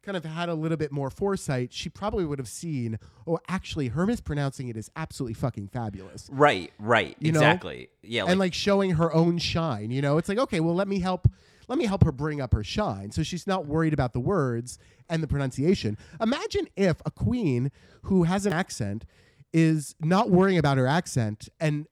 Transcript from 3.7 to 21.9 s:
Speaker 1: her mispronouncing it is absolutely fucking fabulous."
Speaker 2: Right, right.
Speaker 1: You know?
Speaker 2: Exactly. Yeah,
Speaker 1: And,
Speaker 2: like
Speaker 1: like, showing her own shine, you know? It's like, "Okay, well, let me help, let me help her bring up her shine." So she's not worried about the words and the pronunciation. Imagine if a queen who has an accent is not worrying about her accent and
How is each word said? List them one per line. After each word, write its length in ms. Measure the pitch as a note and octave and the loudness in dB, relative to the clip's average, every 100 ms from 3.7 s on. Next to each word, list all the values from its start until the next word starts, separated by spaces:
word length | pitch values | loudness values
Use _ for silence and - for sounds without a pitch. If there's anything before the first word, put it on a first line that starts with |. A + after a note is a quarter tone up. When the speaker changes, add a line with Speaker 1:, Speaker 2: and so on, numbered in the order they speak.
| - C3 | -6 -4
Speaker 1:
her 160 | C3+ F#3+ | -2 -2
mispronouncing 600 | A#3+ - D3 C#3 - B2 | -2 -4 -2 -2 -4 -8
it 80 | A2 | -8
is 120 | G#2+ - | -10 -12
absolutely 380 | D#3+ - B2+ | -12 -8 -8
fucking 340 | A2 C3 A2 G2+ | -2 -4 -4 -8
fabulous." 600 | B2+ A2 G2 F#2+ - - | -6 -6 -8 -14 -18 -12
Speaker 2:
Right, 400 | C3+ D3 G#2 E2 _ | 4 4 4 -2 _
right. 360 | G#2 A#2 F2+ - | 2 4 4 -2
Speaker 1:
You 120 | D3+ | 0
know? 60 | D#3+ | 6
Speaker 2:
Exactly. 500 | A#2+ G2 F2+ C2 B1+ _ | 6 4 0 -10 -14 _
Yeah, 200 | F#2+ A#2 | -6 -2
Speaker 1:
And, 80 | F#3 | 2
Speaker 2:
like 80 | F#3 F#3+ | 2 2
Speaker 1:
like, 60 | |
showing 380 | - G3+ G3 G3 | 0 2 2 2
her 220 | D#3+ E3 | 2 2
own 240 | D#3 E3+ F3 | 4 4 2
shine, 540 | - F3+ E3 A2+ G#2+ | -2 -2 -2 -4 -4
you 100 | C3 | -2
know? 160 | C#3+ D3+ | 2 0
It's 100 | F3 | 0
like, 80 | G3 | -2
"Okay, 220 | C4 F3+ | 0 0
well, 160 | E3 E3+ | 0 0
let 140 | G3 | 0
me 100 | G3 | 0
help, 300 | F3+ F#3 - - _ _ - | -2 2 2 2 _ _ -6
let 80 | C4 | -2
me 60 | A#3 | 0
help 180 | G3 | 4
her 80 | F3 | 4
bring 300 | C3 D3+ D3 | 4 -4 -2
up 120 | B2+ | 0
her 100 | A2+ G#2 | -2 -2
shine." 460 | - G#3 G2 G2 | -2 -2 -2 -6
So 120 | C#3 | -4
she's 240 | D#3 E3+ - | -4 -4 -2
not 180 | F#3+ D3 | -4 -2
worried 280 | D3+ D#3+ | 0 0
about 180 | C#3+ B2+ | 0 -2
the 80 | B2 | 0
words 580 | B2+ G3 C3+ A#2 B2 - _ _ - | 0 2 0 -2 -6 -14 _ _ -6
and 140 | E3 | -4
the 40 | D#3 | -2
pronunciation. 720 | C#3+ C3+ - C#3+ F#3+ A2+ G2+ - - | 0 -2 0 2 2 0 -6 -10 -4
Imagine 480 | A3+ C#4+ G#4+ G4+ E4 - | -2 -2 -2 -4 -4 0
if 260 | G3 D3 - | 0 0 -4
a 60 | |
queen 600 | - G3+ B3 G3 B2 C3+ _ _ _ | -4 -2 0 0 0 -2 _ _ _
who 200 | - F#3+ | 0 2
has 220 | E3+ F#3+ G3+ | 4 2 0
an 60 | |
accent 540 | E3 F#3+ - G#2 G#2 - _ _ _ - | -2 -4 -4 -6 -6 -12 _ _ _ -2
is 420 | E3 D#3+ D#3+ C#3+ - | 2 4 2 -2 -6
not 280 | D#3 F#3 A#3 | 0 2 6
worrying 280 | F3+ G3 F3+ | 6 6 4
about 200 | D3 C3+ | 4 4
her 100 | B2+ | 2
accent 600 | D#3+ - - A2 G#2+ - _ | 0 0 -2 -2 -4 -12 _
and 260 | D#3 D3 D3+ | -2 -2 -6